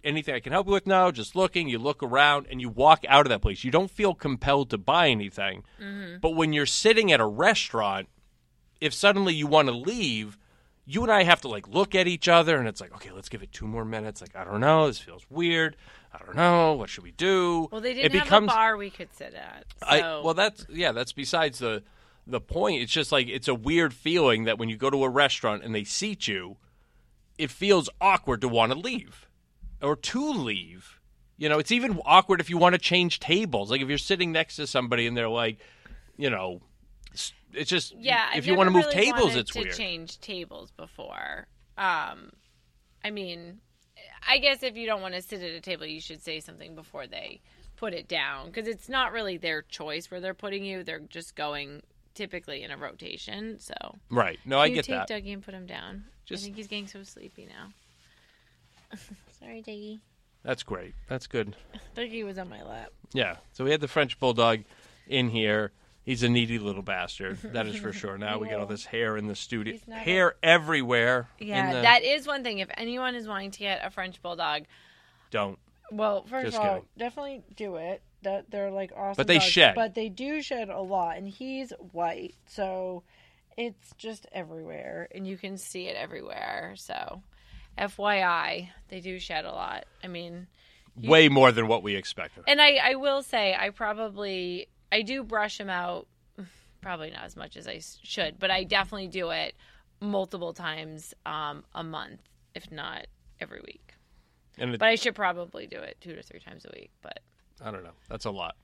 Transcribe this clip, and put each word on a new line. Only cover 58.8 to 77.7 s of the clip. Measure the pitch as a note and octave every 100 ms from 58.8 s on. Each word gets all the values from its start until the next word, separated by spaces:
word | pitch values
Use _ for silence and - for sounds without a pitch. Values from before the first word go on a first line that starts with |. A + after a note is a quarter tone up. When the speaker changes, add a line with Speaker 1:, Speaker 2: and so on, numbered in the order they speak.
| _
Speaker 2:
<laughs> | G#3 - G3 _ _
Sorry, | A#3 A3+
Dougie. | A3 G#3 G#3+ G#3+ _ _ _ _
Speaker 1:
That's | - B2+
great. | - F#2+ F2+ - -
That's | C3 -
good. | B2 G#2 - - - - -
Speaker 2:
Dougie | A#3 A3+
was | G3+ F#3+
on | F3+
my | G#2
lap. | - A2+ A2 - -
Speaker 1:
Yeah. | C3+ G#2 E2 -
So | -
we | C3
had | D#3
the | D3
French | D#3+ C3+ -
Bulldog | B2+ A#2+ A#2 A2 G#2 - - _ -
in | C3+ B2
here. | A2+ G#2+ G#2+ G#2 _ _ _
He's | - B2
a | A#2+
needy | A#2+ A#2 A#2
little | G#2 G2
bastard, | F#2+ F#2+ F2 - F#2+ F#2+ A2
that | A#2 G#2+
is | G#2
for | G#2
sure. | G2 G#2 G2
Now | G#2 G#2+
Speaker 2:
<laughs> |
Speaker 1:
we | G#2+
got | G#2+
all |
Speaker 2:
Yeah. | G#2
Speaker 1:
this | G#2+
hair | - A2+ A2+ G#2+
in | G#2+
the |
studio. | G2 - A#2 G#2+
Speaker 2:
He's | A2 -
not | A3
Speaker 1:
Hair | G3 F#3 F3 -
Speaker 2:
a | E3
Speaker 1:
everywhere | E3+ D#3 D#3 B2 B2 A#2 B2+ A#2+ _
in | G#3
Speaker 2:
Yeah, | G3 F#3+
Speaker 1:
the | -
Speaker 2:
that | A#3 A#3+
is | B3+ D4 C#4
one | C#4
thing. | B3 G3
If | F#3 -
anyone | A3+ B3 B3+
is | A#3+ G#3+
wanting | G3+ G3
to | G3
get | G3+ F#3+
a | F#3+
French | F#3+ F#3 F3
Bulldog, | F3 E3+ D#3+ D3+ D3+ - _ _ _ _ _
Speaker 1:
Don't. | A2 G2+ F#2+ _ _ -
Speaker 2:
well, | G#3+ G#3+ G3+ G#3
first | C4 A#3+
Speaker 1:
Just | A3
Speaker 2:
of |
all, | G#3
Speaker 1:
kidding. | F#3+ - -
Speaker 2:
definitely | A#3+ C4 C#4+ C4+ - -
do | G#3